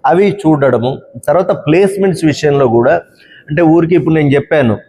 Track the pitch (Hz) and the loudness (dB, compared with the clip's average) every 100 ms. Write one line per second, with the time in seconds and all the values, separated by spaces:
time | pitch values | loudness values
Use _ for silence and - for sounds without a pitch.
0 | 131 170 202 - 160 151 139 123 123 120 | 0 2 0 0 0 2 0 0 -4 -8
1 | - 120 - 160 190 196 - 165 196 196 | -14 -10 -2 -2 -2 -4 0 2 0 0
2 | 190 160 156 - 151 143 131 117 127 170 | -2 0 -2 0 -2 0 2 2 2 -2
3 | - _ _ - - 151 165 165 165 175 | -4 _ _ -20 -8 0 2 2 2 0
4 | 156 160 143 139 - 156 120 101 | 0 0 0 0 0 0 0 -2